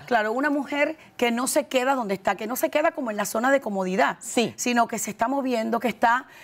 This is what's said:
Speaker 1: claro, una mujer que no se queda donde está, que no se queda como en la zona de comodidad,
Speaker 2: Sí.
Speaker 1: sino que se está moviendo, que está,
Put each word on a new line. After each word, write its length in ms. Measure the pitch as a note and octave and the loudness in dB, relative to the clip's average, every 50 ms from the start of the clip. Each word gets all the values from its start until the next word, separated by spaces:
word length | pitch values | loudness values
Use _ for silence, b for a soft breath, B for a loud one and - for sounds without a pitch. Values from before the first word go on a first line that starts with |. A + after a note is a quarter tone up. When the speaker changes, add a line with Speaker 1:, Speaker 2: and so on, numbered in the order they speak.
| - | 0
Speaker 1:
claro, 260 | - B3 A3 G#3+ A3 | 0 0 2 2 2
una 160 | A3 B3+ C#4+ D4+ | 0 0 0 0
mujer 480 | C#4 D4 B3+ - D4 C#4+ D4 D4+ D#4+ B B B B - | 0 0 -2 -2 0 0 0 0 -2 B B B B -2
que 120 | A#3+ A#3+ | 0 0
no 160 | A#3 A#3+ B3+ | 0 0 -2
se 200 | B3+ - D#4 C#4 | 0 0 0 0
queda 280 | - - B3+ B3 C4 C#4 | 2 0 0 2 2 0
donde 200 | B3+ A#3 F#3+ G3 | 0 0 -2 -4
está, 200 | F#3+ - G#3+ G3 | -2 0 -2 -2
que 120 | - A3 | -2 -2
no 100 | G#3+ B3+ | -6 -4
se 140 | - - D4 | -2 -2 0
queda 220 | - D4+ D4+ E4 | 0 2 0 0
como 180 | D#4+ D#4 C4+ A3+ | 0 -2 -6 -4
en 80 | G#3+ G#3 | -2 -4
la 80 | G#3 | -4
zona 240 | - - A3 A#3 C4+ | -2 -2 0 2 2
de 100 | C#4 C4+ | 2 2
comodidad, 560 | C#4 A3 G3+ F#3+ F#3 F#3 F3+ G3 - A3+ - - | 0 0 -2 -2 -2 -2 0 2 2 0 0 -4
Speaker 2:
Sí. 340 | - - - B3+ A3+ D3+ - | -8 -4 0 0 0 0 -2
Speaker 1:
sino 320 | - - B3 A#3+ A#3+ A#3 A3+ | -4 -4 0 2 2 2 0
que 100 | A#3 G#3+ | 0 -6
se 120 | - A3 | -6 -6
está 180 | G3+ - A3+ A#3+ | -2 -2 0 0
moviendo, 520 | C#4 C#4 B3+ C4 B3 A3 A3+ A3+ A#3 A3+ | 0 -2 -2 0 -2 -2 -2 -2 -2 0
que 80 | - A#3 | 0 -2
está, 360 | G3+ - - A3+ A#3 B3+ C#4+ B B B | -2 2 2 4 4 2 0 B B B